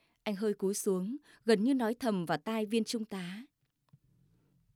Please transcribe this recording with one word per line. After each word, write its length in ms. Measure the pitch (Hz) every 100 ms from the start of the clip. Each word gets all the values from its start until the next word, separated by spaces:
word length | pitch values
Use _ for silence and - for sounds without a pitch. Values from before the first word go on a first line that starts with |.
| _ _
Anh 120 | - 190
hơi 180 | 214
cúi 200 | 208 190
xuống, 440 | 202 214 185 190 285 - - 220
gần 180 | 214
như 100 | 233
nói 220 | 269 220 240
thầm 260 | 247 196 170
vào 120 | 151
tai 280 | - 220 214
viên 180 | 226
trung 220 | 220 240 220
tá. 380 | 190 175 196 269 _ _ _ _ - _ _ _ _ _ _ _